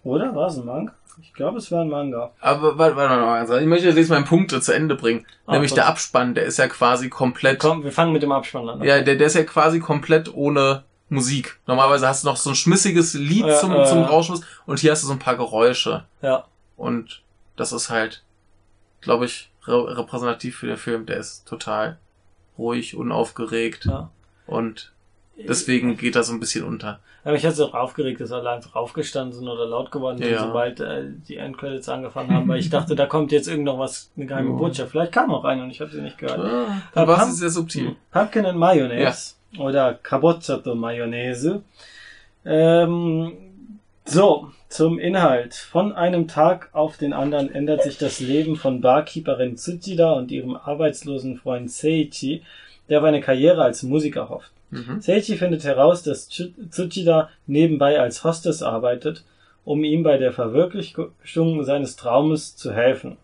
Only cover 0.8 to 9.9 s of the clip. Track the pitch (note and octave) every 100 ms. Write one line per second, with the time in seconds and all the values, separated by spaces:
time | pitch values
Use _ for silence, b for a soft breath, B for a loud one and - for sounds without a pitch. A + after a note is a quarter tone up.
0.8 | A3 _ _ - - - - A3+ - E3+
1.8 | D#3+ C#3+ C#3+ A#2+ A#2+ _ C3+ C#3+ D3+ D3
2.8 | E3 C#3+ C#3+ B2 A#2 A#2 A#2 B2 D#3 E3+
3.8 | F3+ D#3+ E3 D3+ C#3+ E3 F#3+ C3 - -
4.8 | D#3 C#3 A#2 A#2 b b - C#3+ C#3+ C3+
5.8 | C3+ - - B2+ B2 A#2+ A#2+ - C3 -
6.8 | A#2+ B2 B2+ - B2+ A#2+ C#3 C3+ D3+ E3
7.8 | C#3+ C3+ E3 D#3 C#3+ C3+ C3 C3 A#2 C3
8.8 | C#3 C#3 C3+ C3+ C#3+ - A2+ - D#3 E3
9.8 | E3